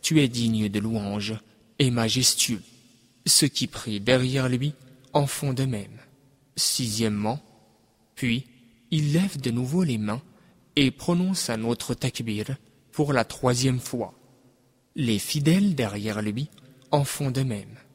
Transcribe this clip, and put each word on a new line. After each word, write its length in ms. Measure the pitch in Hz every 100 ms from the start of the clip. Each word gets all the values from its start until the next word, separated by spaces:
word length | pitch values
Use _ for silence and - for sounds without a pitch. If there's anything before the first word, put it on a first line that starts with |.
tu 180 | - 156
es 80 | 135
digne 400 | 120 117 110 107
de 100 | 104
louange 560 | 110 113 101 104 104 110 _ _ _ _
et 120 | 135
majestueux. 720 | 120 113 120 127 - - 107 - - _ _ _ _ -
Ceux 220 | - 147
qui 180 | - 123
prient 340 | - - 104
derrière 480 | 104 127 127 135 127
lui 260 | 123 143 - - - _
en 140 | 151 143
font 260 | - 143
de 120 | 127
même. 360 | 135 113 98 110 - _ _ _ _ -
Sixièmement, 840 | - - 123 107 113 104 107 135 - _ _ _ _ _ _
puis 320 | - 127 117 - - - _ _
il 220 | 156 147
lève 280 | 156 190 139
de 100 | 127
nouveau 340 | 117 127 170
les 140 | 175 117
mains 240 | 107 113 - - - _ _ -
et 140 | 135
prononce 600 | - - 175 185 185 -
un 140 | 113
autre 300 | 113 120 -
takbir 640 | 123 131 - 113 104 107 135 _ _ _
pour 220 | - 147
la 120 | 135
troisième 560 | - - 127 123 131 127
fois. 340 | - 123 98 - _ _ _ _ _ _ _
Les 240 | - 127 104
fidèles 560 | - 156 143 180 202
derrière 460 | 143 110 104 107 107
lui 300 | 104 107 147 - - - -
en 140 | 147
font 260 | 139 - 139
de 120 | 127
même. 360 | 131 104 101 110 -